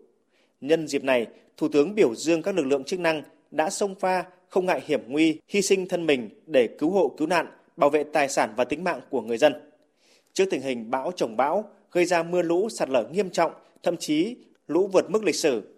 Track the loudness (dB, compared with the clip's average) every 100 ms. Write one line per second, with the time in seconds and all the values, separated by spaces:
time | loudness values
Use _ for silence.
0 | _ _ _ _ _ _ 0 0 0 -2
1 | 2 0 0 -8 _ -4 0 2 2 4
2 | 2 2 0 0 0 -2 0 0 -2 -2
3 | 0 -2 -4 _ _ -4 -2 -2 -6 -2
4 | -2 -2 -4 _ _ -2 0 0 0 -2
5 | -2 2 2 0 _ -2 2 0 0 -2
6 | 0 0 -2 -14 0 2 2 0 0 2
7 | 0 0 0 0 -2 -8 _ 0 2 2
8 | 0 0 0 0 -2 -2 -4 -2 -4 -6
9 | -6 -6 -4 2 2 2 -10 _ _ _
10 | _ _ _ -2 0 -2 -4 -6 -4 -4
11 | -4 -4 -4 0 0 0 -4 -12 _ 0
12 | 2 2 0 -2 0 0 0 -4 -2 0
13 | 0 -4 -2 0 -2 -2 _ _ -4 -4
14 | -2 -2 -2 -6 -18 _ -4 -2 2 2
15 | 2 0 -2 0 0 0 -4